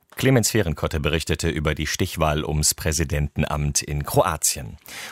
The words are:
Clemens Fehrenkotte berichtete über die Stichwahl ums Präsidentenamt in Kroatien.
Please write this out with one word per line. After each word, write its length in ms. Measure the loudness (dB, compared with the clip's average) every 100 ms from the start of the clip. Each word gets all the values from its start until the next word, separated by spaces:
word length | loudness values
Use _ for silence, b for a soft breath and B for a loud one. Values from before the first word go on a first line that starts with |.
| _ 0
Clemens 320 | 4 4 4
Fehrenkotte 500 | 2 0 0 -2 0
berichtete 480 | 0 0 0 0 0
über 260 | 0 0 0
die 120 | -2
Stichwahl 580 | -2 -2 0 2 2 0
ums 280 | 0 0
Präsidentenamt 1080 | 0 -2 0 0 0 -2 0 -2 0 0 -2
in 240 | -2 -4 0
Kroatien. 720 | 2 2 2 -2 -2 -8 -14 B B B